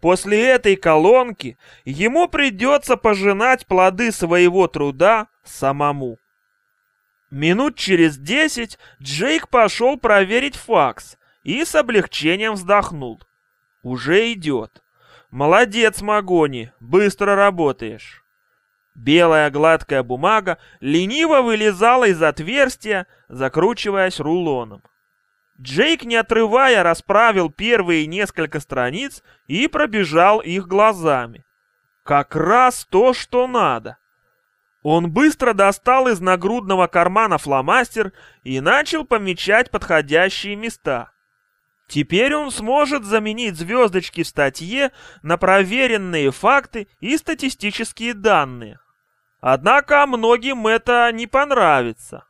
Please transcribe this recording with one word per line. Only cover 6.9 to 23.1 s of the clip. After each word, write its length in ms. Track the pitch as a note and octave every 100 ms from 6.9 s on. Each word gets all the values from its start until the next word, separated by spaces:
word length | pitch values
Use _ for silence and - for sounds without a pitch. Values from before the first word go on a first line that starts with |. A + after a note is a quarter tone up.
| _ _ _ _
Минут 440 | C3+ D#3 G3+ C#4+ -
через 420 | - F#3 E3 C#3+
десять 600 | C#3+ B3 D#4 B3 A#3 - - _
Джейк 480 | C3+ C#3+ A#3 D#4+ -
пошел 480 | B3 G#3+ - A#3 C#4
проверить 580 | A#3+ G#3 F#3+ A#3 C#4 -
факс 600 | - A3 C3+ - - - _ _
и 220 | - G#3 E4
с 100 | D#4
облегчением 760 | B3 A3 F3 - D3+ F#3 A3
вздохнул. 680 | G#3 F3 G3+ G3 D#3+ B2+ A2 _ _ _ _ _ _
Уже 500 | B2 B2+ A#2+ F3+ A3+
идет. 520 | A3+ D#3 C3 A2 _ _ _ _ _ _
Молодец, 680 | B2+ C#3+ F#3 B3 G#3 A3+ G#3
Магони, 680 | G3+ G#3 F#3+ F3+ D3+ C3 A2+ _
быстро 560 | A#2 E3+ G#3 - G3+ G3
работаешь. 880 | G3+ F#3 D3+ B2+ A2+ G#2+ - - _ _ _ _ _ _ _ _
Белая 540 | A#2 D#3 E3+ D#3 D3+
гладкая 540 | C#3+ D#3 D#3+ - C#3
бумага 540 | A#2+ B2 E3 A3 F#3 E3 _ _
лениво 640 | C3+ D#3 F#3 C4+ D#4+ D4
вылезала 640 | B3 A3 G#3+ F#3 A3+ B3+ B3
из 140 | F3
отверстия, 840 | D#3+ D3 D#3+ C4 C4+ - G#3+ G3+ F3+